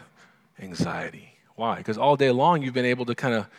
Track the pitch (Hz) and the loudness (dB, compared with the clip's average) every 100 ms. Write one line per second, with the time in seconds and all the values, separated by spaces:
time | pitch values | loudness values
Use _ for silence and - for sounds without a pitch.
0 | - _ _ _ _ - - - 170 170 | -16 _ _ _ _ -20 -10 -6 -4 -6
1 | 170 - - _ _ - 113 87 101 107 | -10 -14 -20 _ _ -6 -4 -4 -4 0
2 | 135 143 135 123 156 170 135 127 123 123 | 4 4 4 4 4 2 0 -2 0 0
3 | 120 120 135 113 98 | -2 -2 0 -2 -4